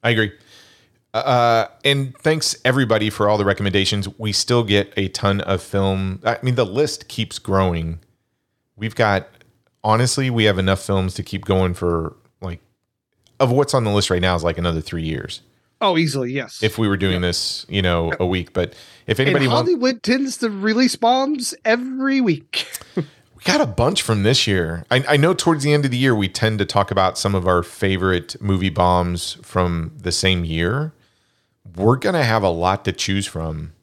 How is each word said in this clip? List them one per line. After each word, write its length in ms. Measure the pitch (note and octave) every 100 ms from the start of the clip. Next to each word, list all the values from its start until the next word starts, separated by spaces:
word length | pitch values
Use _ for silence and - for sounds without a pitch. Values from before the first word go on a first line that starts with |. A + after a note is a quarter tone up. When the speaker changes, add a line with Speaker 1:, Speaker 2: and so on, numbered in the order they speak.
Speaker 1:
I 80 | A#2
agree. 220 | A2+ G#2+ - _ - - _ _ _ _
Uh, 540 | A2 C#3 B2+ A#2 A2+ G#2+ -
and 320 | C#3 C#3 C3+ B2
thanks 380 | D#3 D#3 - -
everybody 460 | B2 C3 B2 C3+ G#2+
for 180 | - G#2
all 80 | G#2
the 80 |
recommendations. 640 | G2+ G2 G2+ G2 F#2+ G2+ G2 -
We 140 | A2
still 300 | G#2 - A#2+
get 300 | G#2+ G2+ G2 -
a 120 | F#2+
ton 320 | - G2+ G2
of 180 | - F#2+
film. 580 | - G2 G2 F#2+ F#2+ F#2+
I 140 | A#2 A#2
mean, 120 | B2+
the 100 | B2
list 440 | G#2 G#2+ D3+ - -
keeps 300 | - A2 -
growing. 580 | - F#2+ F#2 E2+ E2 E2 _ _ _ _ _ _ _ -
We've 180 | A2
got, 340 | - A2 G2 - _ _ _ _ _
honestly, 480 | G#2+ A2 B2 - C3
we 140 | A#2
have 120 | G#2+ F#2+
enough 220 | F#2+ F#2+
films 340 | - G2 F#2
to 100 | -
keep 200 | - G2
going 300 | - F#2+ F#2
for, 400 | F2 F2 E2+ D#2+ - _ _
like, 200 | F#2 E2+ _ _ _ _ _ _ _ _
of 100 | C3
what's 240 | B2+ C#3+
on 80 | C3+
the 80 | A2+
list 180 | G#2 -
right 140 | F2+
now 140 | F#2 F2+
is, 80 |
like, 120 | E2+ E2
another 240 | E2+ D#2+
three 220 | - E2+
years. 380 | D#2+ D#2 - - _ _ _ _
Speaker 2:
Oh, 180 | G#3 E3
easily, 320 | D#3+ C#3 B2
yes. 300 | C3+ A#2 -
Speaker 1:
If 160 | G#2+ -
we 80 | G#2+
were 100 | G2
doing 180 | F#2+
Speaker 2:
Yep. 80 | F2+
Speaker 1:
this, 440 | F2+ F2 - - -
you 140 | G2
know, 300 | F#2 F2 E2 -
a 60 | F2+
week. 260 | F#2 E2+
But 220 | - F2 - - - -
if 100 | G#2+
Speaker 2:
And 80 | C3+
Speaker 1:
anybody 200 | F#3 C3+
wants 200 | A2+ F4+
Speaker 2:
Hollywood 340 | E4+ B3+ A#3+
tends 320 | G3 C4 C4+ -
to 100 | A#3
release 440 | G3 G#3 A3 B3+
bombs 600 | - A#3 B3+ C#4 D4 B3 -
every 560 | A3 A#3+ B3+ C4 C4+ C4+
week. 480 | A#3 D3 - - - - - -
<laughs> 80 | D3 _ _ _
Speaker 1:
We 20 | -
got 120 | F#3+
a 40 | B2+
bunch 360 | G2 B2 G3
from 200 | - A2
this 240 | G2+ C3+ -
year. 380 | F#2+ E2 E2+ -
I, 120 | B2+ C3
I 80 | D3
know 160 | D#3
towards 320 | F3 - D#3
the 80 | C#3+
end 140 | D3 C#3+
of 40 |
the 60 | B2
year, 180 | C3+
we 140 | A2+ F#2+
tend 300 | - A2 G#2+
to 80 | G2
talk 240 | G2+ G2
about 260 | G2 F#2+ -
some 180 | -
of 120 | G2 F2+
our 140 | F2+
favorite 720 | E2+ - G2 F#2+ F#2 F2+ - -
movie 300 | G2+ F#2+ F#2+
bombs 720 | E2 F2+ F2+ F2 F2 - -
from 520 | - F2+ F2+ E2+ E2 -
the 160 | F2
same 320 | E2+ F#2+ F2+
year. 480 | E2 E2 E2+ B2+ D#3 - _ _ _ _ _ _ -
We're 220 | E2+ G#2 C3+
gonna 260 | G3+ F3
have 200 | B2 A2
a 80 | G2
lot 340 | E2+ F2 G2
to 80 | -
choose 320 | F2+ - G2 G2
from 460 | E2 D#2+ D#2 D2+ -